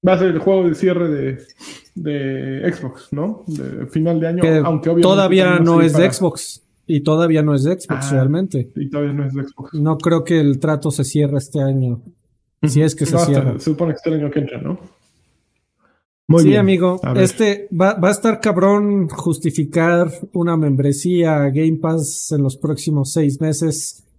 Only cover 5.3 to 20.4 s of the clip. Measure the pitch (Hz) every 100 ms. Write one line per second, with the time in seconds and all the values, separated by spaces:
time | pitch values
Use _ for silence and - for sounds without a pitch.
5.3 | 185 185 180 165 170 165 151 180 - 180
6.3 | - - - _ _ - 156 143 156 170
7.3 | 160 151 143 139 180 - 139 139 139 131
8.3 | 156 185 139 - - 139 143 147 139 139
9.3 | 135 135 - 135 156 151 156 170 165 165
10.3 | 165 147 135 151 151 156 139 135 151 143
11.3 | 139 131 151 135 135 127 120 - _ _
12.3 | _ _ _ 151 135 156 156 151 170 165
13.3 | 139 131 117 - 151 170 156 - 156 147
14.3 | 147 139 - 139 180 - _ _ _ _
15.3 | _ _ _ _ _ _ _ _ _ -
16.3 | 160 160 208 196 185 180 180 135 131 185
17.3 | - 214 202 202 165 190 220 175 208 233
18.3 | 214 214 180 190 202 208 202 165 - 175
19.3 | 151 165 143 147 165 165 170 175 - -
20.3 | 180